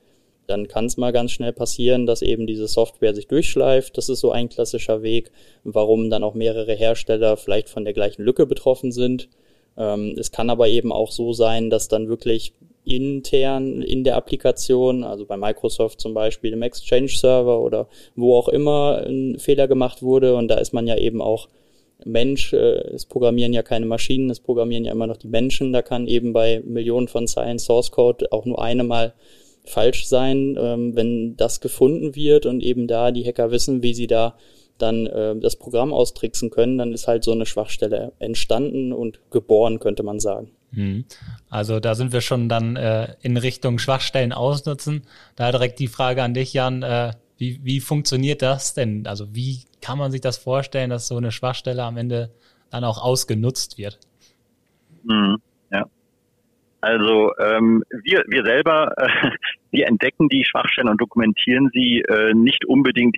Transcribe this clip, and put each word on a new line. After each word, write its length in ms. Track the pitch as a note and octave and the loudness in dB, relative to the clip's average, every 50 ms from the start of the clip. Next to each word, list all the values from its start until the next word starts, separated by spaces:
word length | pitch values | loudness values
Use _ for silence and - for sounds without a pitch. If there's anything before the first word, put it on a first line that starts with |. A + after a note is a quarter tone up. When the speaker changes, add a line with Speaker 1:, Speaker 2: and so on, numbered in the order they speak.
| _ _ _ _ _ _ _ _ _ - | _ _ _ _ _ _ _ _ _ -6
Speaker 1:
dann 200 | G2 G#2 G#2 G2+ | -6 -4 -6 -6
kann's 300 | - A2 A2 A#2+ - - | -4 -4 -4 -2 -2 -2
mal 140 | B2+ B2 | -2 0
ganz 200 | A#2 B2 A#2+ B2 | 0 0 0 0
schnell 220 | - - B2 A#2 A#2 | -2 -4 -4 -6 -6
passieren, 520 | - B2 A2+ - - A#2+ A#2+ B2+ B2 B2 | -4 -6 -6 -4 0 2 4 4 4 2
dass 160 | A#2+ A#2 A2 | 0 0 0
eben 260 | - - A2+ A2+ A2+ A2 | 0 0 0 0 -2 -4
diese 200 | A2 G#2+ G#2+ G#2+ | -4 -6 -4 -2
Software 460 | - - A2+ - - _ - A2 G#2 | 0 0 0 0 0 _ 0 0 0
sich 140 | G#2 G2+ - | -2 -4 -2
durchschleift. 720 | C3+ C#3+ E3 - - C3 C3 C3+ C3+ C3 B2+ - - - | 0 2 2 2 2 2 4 4 4 2 2 0 -6 -6
Das 120 | - - | -6 -4
ist 100 | C3 A#2 | -4 0
so 100 | - A#2+ | 0 0
ein 180 | A#2+ A#2+ A#2+ A#2 | 2 0 -2 -4
klassischer 520 | - - A#2+ A2 - A#2 - - A2+ A2 A2 | -4 -4 -4 -4 -4 -4 -2 -2 -2 -2 0
Weg, 280 | A2 A2+ A#2 - - _ _ _ _ _ _ _ | 0 0 0 0 -2 _ _ _ _ _ _ _
warum 460 | G#2+ G#2+ G#2+ G#2+ G#2+ A2 A2 A2+ A2+ | -4 0 0 4 4 4 2 2 0
dann 140 | G#2+ G#2 G2+ | 0 0 0
auch 100 | G#2+ G#2+ | -2 -2
mehrere 400 | A2+ A2+ A2+ A2 A2+ A2 A2 A2 | -2 -2 -2 -2 -2 -2 -4 -2
Hersteller 640 | G#2 A2 A2+ A#2 - - - A2+ A2 A2+ A2 G#2+ G#2 | 2 2 2 2 2 0 0 0 2 4 2 2 0
vielleicht 320 | - - G2+ G#2+ G#2+ - | 0 0 0 0 0 -4
von 140 | - - G#2 | -8 -8 -6
der 80 | G#2 G#2 | -4 -2
gleichen 300 | G#2+ G2+ G#2 - - G#2 | -2 -2 -2 -4 -2 0
Lücke 220 | A2+ B2+ - D#3+ | 0 2 2 2
betroffen 460 | B2+ - - - C3+ C3 - - C3 | 0 0 0 0 0 0 0 -2 -6
sind. 380 | A#2+ A#2+ B2 B2 B2+ B2+ - - _ _ _ _ _ _ _ _ _ - | -4 -2 -2 -2 -2 -4 -6 -12 _ _ _ _ _ _ _ _ _ -6
Ähm, 380 | A2 G#2+ G#2 G#2 G#2 G#2+ - - | -4 -4 -2 -2 -4 -6 -6 -8
es 140 | - - | -10 -8
kann 180 | - - A#2+ A#2+ | -6 -4 -2 -2
aber 180 | A#2+ A#2 A#2+ A2 | 2 4 4 6
eben 240 | G#2+ A#2+ A2+ A#2+ | 6 4 4 2
auch 200 | - - A2+ A2 | 2 0 0 0
so 220 | - - A#2+ A#2+ A#2 | -2 -4 -4 -4 0
sein, 360 | A2+ A2+ A2 A2+ A#2 A2+ A2+ | 2 2 2 2 2 0 0
dass 180 | A2 A2 - - | 0 0 0 0
dann 220 | - A2 A2 A2 | -2 -2 0 -2
wirklich 440 | A#2 A#2 - A#2+ A2+ - - - - _ _ _ _ _ _ | -4 -4 -2 -2 -2 -2 -2 -6 -12 _ _ _ _ _ _
intern 960 | - - B2+ C3+ C#3 C#3 C#3 C3 - - C#3 C3+ C3+ C3+ C3+ C3+ C3+ C3 - | 0 0 2 2 -2 -4 -6 -4 0 2 4 4 2 2 0 -2 -4 -4 -6
in 220 | - - - C3 C3 | -4 -2 -2 0 2
der 140 | C3 A#2+ - | 2 2 2
Applikation, 840 | - - - - - C3 B2 - - - C3 B2 B2+ B2+ B2+ B2+ B2 | 0 -2 -6 -2 0 0 0 0 0 2 2 4 4 2 0 0 -4
also 200 | A2+ G#2 G2+ G#2 | -6 -8 -10 -8
bei 120 | - G2+ G2 | -8 -8 -4
Microsoft 640 | G2+ G#2 G#2+ - - A#2 - - A2+ A2 - - | -4 -4 -4 -2 -2 -4 -2 0 -2 -2 -2 -6
zum 120 | - A2+ A2 | -8 -6 -2
Beispiel 380 | A2 G#2+ A2+ A2+ - - A2+ | 0 0 0 -2 -2 -4 -4
im 100 | A2 A2+ | -4 -2
Exchange-Server 1000 | A#2 B2 - - - - C3+ B2 C3 C#3 - - - B2+ B2+ B2+ B2 B2 A#2+ A#2 | -4 -4 -6 -8 -2 2 2 2 4 2 2 2 4 4 4 4 4 4 2 2
oder 260 | A#2+ A#2+ A2+ A2 G#2+ - _ - - _ _ | 2 0 0 -2 -4 -6 _ -18 -20 _ _
wo 200 | - A#2+ B2 B2 A#2+ | 0 4 6 6 6
auch 120 | A#2+ - | 6 4
immer 540 | - C#3 D3 D3 D3 D3 C#3+ D3 - - - | 2 2 2 2 2 2 2 2 2 0 -2
ein 340 | - C3 C3+ C3 C3 A#2+ - | -4 -4 -4 -4 -4 -6 -4
Fehler 300 | - - C#3+ - C#3 C3 | 0 2 4 4 4 4
gemacht 320 | C3+ C3 B2+ B2+ - - | 4 2 2 0 -4 -4
wurde. 340 | - B2+ C3 C3 C3 B2+ B2+ | -2 2 2 4 4 4 4
Und 140 | A#2+ A#2+ A2 | 2 2 2
da 80 | G#2+ - | 2 0
ist 160 | - - - | 0 -2 -2
man 140 | B2 A#2 A#2 | -2 0 0
ja 100 | A#2 - | 0 0
eben 240 | - A2+ A2+ A2+ | 0 0 -2 -2
auch 260 | - A2 A2 A2 - - _ _ _ _ _ _ _ _ _ _ - | -2 -2 -2 -2 -4 -10 _ _ _ _ _ _ _ _ _ _ -12
Mensch, 480 | - A2+ A#2 A#2+ C3+ C#3 C3+ - - | -2 2 2 2 2 2 0 0 2
äh, 60 | - C3+ - A#2+ A2+ - - - - | 2 2 2 2 2 0 -2 -6 -10
es 120 | - - | -12 -14
programmieren 480 | - - C3 B2 A#2+ A2+ A#2+ A#2+ A#2 A#2+ | -8 -4 0 2 2 2 2 2 2 2
ja 100 | A#2 A2+ | 0 0
keine 220 | - B2+ A2+ A2+ | 0 -2 -2 -2
Maschinen, 440 | A2+ A2+ A#2 - - C3 C3 C3+ B2+ | -2 -2 0 2 2 2 2 0 -2
es 120 | B2 - | -4 -4
programmieren 420 | - - B2+ A#2 A#2 A#2 A#2 A#2 A#2 | -4 -2 -2 0 0 0 -2 -2 -2
ja 80 | A2+ | -2
immer 160 | A2 A2+ A2+ A2+ | -4 -4 -4 -4
noch 80 | A2+ | -6
die 140 | - - A2 | -8 -8 -2
Menschen. 420 | A#2 A2+ A#2+ C3 C3+ - C#3 C3 | 0 0 2 2 2 2 0 0
Da 100 | B2+ B2 | 0 -2
kann 240 | A#2 - C3 A#2+ A#2+ A#2 | -2 -2 -4 -6 -2 0
eben 260 | A#2+ A#2 A#2 A#2+ A2+ | 0 0 2 2 2
bei 280 | A2+ A2+ A2+ A#2 A2+ A2+ | 4 4 4 4 2 0
Millionen 420 | A#2 A#2 A#2 A#2 A#2 A#2 B2 B2 A#2+ | -4 -6 -4 -2 -2 0 0 -2 -2
von 200 | - A#2+ A#2 A#2 | -2 -4 -4 -2
Zeilen 320 | - B2 B2 A#2+ A#2+ A#2+ | -2 -2 -4 -4 -4 -4
Source 320 | - - A#2+ A#2 A#2+ - | -2 2 2 2 2 0
Code 380 | - - B2 A#2+ A#2+ - - - - | 2 4 4 4 4 2 -2 -2 -2
auch 100 | A2 G#2+ | -2 -2
nur 160 | B2 B2 - | -4 -4 -2
eine 220 | - A#2 A#2+ B2+ B2 | 0 0 0 0 2
mal 300 | A#2+ A#2 A#2 A#2 A#2 - _ _ _ - _ _ _ _ _ _ | 2 2 2 2 2 0 _ _ _ -20 _ _ _ _ _ _
falsch 400 | - - - G#2+ A#2+ B2+ - - | -6 0 4 4 4 4 4 2
sein. 520 | - - B2+ C3 C3+ C3+ C#3 C3+ C#3 C#3 - | 2 2 2 4 4 2 2 2 0 -2 -2
Ähm, 340 | - A#2+ A#2+ A#2 A#2+ A#2+ A2+ | -2 -2 -2 -2 -2 -2 0
wenn 440 | A#2+ A2+ A#2 A#2+ A#2 A2+ A#2 A2+ - | 0 0 2 0 -2 -2 -4 -2 0
das 240 | - A#2 - - | 0 0 0 -4
gefunden 540 | - B2 - - - C3 D3+ E3+ D#3 D#3 C3+ | -6 -8 2 4 4 4 4 2 -2 -6 -4
wird 300 | C#3+ D3 D3 D3 D3 - | -2 2 4 4 4 4
und 160 | B2 B2 B2+ | 2 -2 -2
eben 260 | B2+ B2 B2 B2 A#2+ A#2 | -2 -2 -2 -2 -2 -2
da 240 | A#2+ A2+ A#2+ A#2+ | 0 2 2 2
die 120 | B2 A#2+ A#2+ | 0 0 -4
Hacker 260 | A#2+ A#2+ - A#2+ A2+ | -4 -2 0 0 0
wissen, 300 | A#2+ A#2+ - - C3+ B2+ | 2 0 0 0 0 0
wie 120 | A#2+ A#2+ A#2+ | 0 0 0
sie 140 | A#2 A#2+ A2 | 0 0 0
da 280 | A#2 A2+ A2+ A#2 - _ _ _ _ _ _ _ _ _ | 2 2 2 0 -2 _ _ _ _ _ _ _ _ _
dann, 280 | - A2+ A2+ A2+ A2+ - | -2 -2 0 0 -2 -4
äh, 300 | - - A2 G#2+ G#2+ A2 | -2 -2 -2 -2 -2 -2
das 160 | A2 A#2 - | -2 -2 -2
Programm 380 | - - A#2+ B2 A#2 B2 C#3+ D3+ | -2 -6 -4 0 0 0 2 2
austricksen 560 | - B2 - - - - A#2 - - - A#2 | 2 2 0 0 -4 -8 -6 -4 -4 -4 -2
können, 280 | - - A#2 B2 C3 C3 | 0 0 0 2 0 -2
dann 140 | B2 A#2 | -2 -4
ist 160 | A#2 A#2 - - | -6 -4 -2 0
halt 160 | A#2 A#2 A2+ | 0 0 2
so 80 | A2+ | 0
eine 140 | A2+ A2+ A2+ | 0 0 -2
Schwachstelle 640 | - - - G#2+ - - - - G#2+ G#2+ G#2+ A2+ A#2+ - _ | -2 -4 -4 -4 -4 -2 -2 -2 -2 -2 -4 -4 -8 -10 _
entstanden 720 | - A2 A2+ - - - A2+ A2+ C3+ D3 - C3+ C3 B2+ | -8 -6 -2 -2 0 2 2 0 0 -2 -4 -4 -4 -4
und 300 | B2+ A#2 A#2+ A2+ - _ _ _ | -6 -6 -6 -8 -10 _ _ _
geboren, 480 | - A#2+ G#2+ - A2 G#2+ A2+ A#2 A2+ A2 | -4 -4 2 4 4 4 4 4 0 0
könnte 240 | - G#2+ G2+ - A2 | -2 -2 -2 -2 -6
man 160 | G#2 G#2 G#2 | -6 -6 -6
sagen. 320 | G#2 G#2+ G2 G#2+ A2 A2 _ _ _ _ | -4 -4 -6 -6 -10 -14 _ _ _ _
Speaker 2:
Mhm. 340 | - G#2+ G2+ G2 G2 G#2 B2+ - - - - - - - _ _ | -8 -6 -4 -4 -4 -6 -8 -10 -16 -20 -20 -20 -20 -20 _ _
Also 300 | - A2 G#2 G#2 A2+ A2 | -6 -6 -4 -2 -2 -2
da 160 | G#2+ A#2+ A2 | 0 -2 -2
sind 160 | A2 B2+ B2+ | -2 -2 -2
wir 80 | A#2+ B2 | -2 -2
schon 300 | A#2 - C3+ B2 A#2 A#2 | -2 -2 -2 -2 0 0
dann, 260 | A#2 A2+ A2+ A2+ A#2+ | 0 -2 -2 -2 -4
äh, 380 | B2+ - A2+ A2 A2 A2+ - - - | -2 -2 -2 -2 -2 -2 -6 -10 -8
in 160 | - B2+ A#2+ A#2+ | -4 -2 -2 0
Richtung 420 | A#2 C3 - - - C3 A#2+ A#2 | -2 -2 -4 -2 -2 -2 -2 -2
Schwachstellen 540 | - - C3+ C3 - - - C3+ C3 A#2+ A#2 | 0 -2 -2 -2 -2 -4 -2 -2 -2 -2 -2
ausnutzen. 720 | - A#2+ C3+ C#3+ C#3+ - D3+ D3 C#3 - D3 D3 D3+ - _ _ - - _ _ - | -2 -2 -2 -2 -2 -4 -6 -8 -8 -6 -6 -8 -8 -8 _ _ -20 -20 _ _ -4
Da 140 | B2 A#2+ | -2 -2
direkt 280 | B2+ B2+ B2 B2 A#2+ - | 0 0 -2 -2 -2 -4
die 80 | C#3 A#2+ | -6 -6
Frage 360 | - - C3+ B2+ B2+ C3 C3 | -4 -2 -2 -2 0 -2 -2
an 100 | A#2+ A#2+ | -2 -2
dich, 180 | B2+ C3 C3 | -4 -4 -4
Jan, 320 | - C#3 B2+ B2+ B2+ B2+ B2+ | -2 -2 -2 -2 -2 -4 -4
äh, 280 | B2+ A#2+ A#2+ A#2+ A#2 A2 - _ _ _ _ | -4 -4 -2 -2 -4 -6 -10 _ _ _ _
wie, 240 | B2+ B2+ B2 C3 C#3 | -8 -8 -8 -8 -6
wie 160 | B2+ C3 C#3 | -4 -4 -4
funktioniert 640 | C3 - D#3 D3 C#3+ - - B2+ C3+ C#3 D3 C#3+ | -4 -4 -4 -2 -2 -2 -2 -2 0 -2 -2 -2
das 320 | - B2+ C3+ C#3 - - - | 0 -2 -2 -2 -4 -6 -4
denn? 340 | - C3 A2 G#2 G#2+ G#2 G#2 | -4 -4 -4 -4 -6 -6 -8
Also 260 | G2+ G2 G#2 G2+ G#2 | -10 -10 -12 -12 -10
wie 260 | A#2 B2 C3+ C3+ B2+ B2+ _ _ _ | -8 -6 -6 -8 -8 -12 _ _ _
kann 160 | - - B2+ C#3+ | -12 -10 -8 -6
man 140 | C#3+ C3+ | -4 -4
sich 100 | C3 C3 | -6 -4
das 160 | B2+ C3 A#2+ - | -4 -4 -6 -4
vorstellen, 520 | - - B2+ C3+ C3+ - - C#3 C3 B2 | -6 -4 -4 -4 -4 -4 -6 -6 -4 -4
dass 180 | B2 A#2+ A#2 - | -4 -6 -6 -6
so 80 | B2+ A#2+ | -6 -4
eine 140 | A#2+ A#2 | -4 -6
Schwachstelle 520 | A2 - - B2+ B2 - - C3 B2+ B2 B2 | -6 -4 -6 -6 -6 -6 -6 -6 -6 -4 -6
am 120 | A#2 A#2+ A#2 | -6 -6 -6
Ende 340 | A#2 B2 A#2+ A#2 A#2 A2+ - _ _ _ _ _ _ _ | -6 -4 -4 -4 -6 -8 -12 _ _ _ _ _ _ _
dann 120 | - A#2+ A#2+ | -10 -6 -4
auch 180 | A#2+ A2 A2+ | -4 -4 -2
ausgenutzt 760 | - B2+ B2+ C3 - - A2+ G#2+ A2+ A#2+ B2+ - - - - - | -2 -2 0 -2 -2 -2 -2 -2 -2 -2 -2 -4 -8 -10 -10 -12
wird? 220 | G2+ G2+ - - _ _ _ _ _ _ _ _ _ _ _ _ _ _ _ _ _ _ _ _ - | -12 -12 -12 -14 _ _ _ _ _ _ _ _ _ _ _ _ _ _ _ _ _ _ _ _ -6
Speaker 3:
Mhm. 340 | A#2 A2 G#2+ G#2 G2 G2+ A2 - _ _ _ _ _ | -2 2 2 2 2 0 -2 -6 _ _ _ _ _
Ja. 140 | - G2 G#2 - _ _ _ _ _ _ _ _ _ _ _ _ _ _ _ _ _ _ | -4 -4 -4 -6 _ _ _ _ _ _ _ _ _ _ _ _ _ _ _ _ _ _
Also, 500 | - A2 A#2 A2+ G#2 A2 A2+ A2 G#2+ G#2+ - - | -2 0 0 2 2 4 4 4 4 4 2 0
ähm, 440 | - G#2+ A2 A2 A2+ A2+ A2+ A2+ - - - B2 G2+ | 0 0 2 4 4 4 4 4 2 -2 -8 -10 -4
wir, 200 | B2+ F#3 F#3 - - | 0 0 0 0 0
wir 160 | - C3+ A2 | -2 0 0
selber, 500 | G#2 A#2 C#3 D#3 E3 D#3+ D#3 D#3 - - | 2 2 2 2 2 2 2 2 0 0
<laughs> 40 | - | -2
äh, 320 | C3 B2 A#2+ - - C3 - - - - - - _ _ | 0 0 0 0 0 -2 -4 -4 -8 -10 -10 -12 _ _
wir 160 | - C3+ - - | -2 0 2 2
entdecken 400 | A#2 - - C3 - - E3 D3 | 2 0 0 -2 0 2 2 2
die 160 | C#3 C3+ B2 | 4 2 0
Schwachstellen 460 | - - B2 B2+ - - - C3 A#2 | 2 0 -2 -2 -2 -2 0 0 0
und 100 | G#2+ G#2 | 0 0
dokumentieren 720 | A#2+ A2+ - A#2 A2+ A2 G#2 - - - B2 B2+ C#3 C3+ - | -2 -2 0 2 2 2 2 0 0 0 2 2 2 2 2
sie, 280 | B2+ B2+ B2 A#2+ A#2 | 2 0 2 2 0
äh, 320 | - - A2 G#2+ G#2+ A2 A2 | 0 2 2 2 4 4 4
nicht 320 | A2 A2+ B2 C#3 - - | 6 4 4 2 0 0
unbedingt 500 | - C3 C#3+ C#3 C3 B2 B2 A#2+ A#2+ A2 | 2 2 4 4 4 2 2 2 2 2